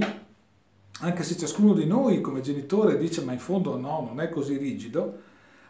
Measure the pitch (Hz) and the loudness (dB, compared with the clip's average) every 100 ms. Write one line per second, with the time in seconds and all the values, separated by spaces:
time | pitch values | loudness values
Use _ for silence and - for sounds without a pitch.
0 | 202 - - - _ _ _ _ - - | 0 -4 -14 -20 _ _ _ _ -20 -6
1 | 165 170 156 170 147 - 208 165 151 233 | -4 -2 -2 -4 -4 4 6 6 4 4
2 | 262 165 - 131 131 143 - 202 185 139 | 4 2 0 -4 -4 -4 0 4 4 4
3 | 165 170 131 127 - 190 151 123 135 156 | 0 -2 -4 -6 -2 -2 0 -4 -4 -4
4 | 120 127 165 156 131 139 139 101 107 147 | -6 -4 -4 -2 -2 -2 -4 -6 -6 -4
5 | - - - - - - | -4 -6 -18 -20 -20 -20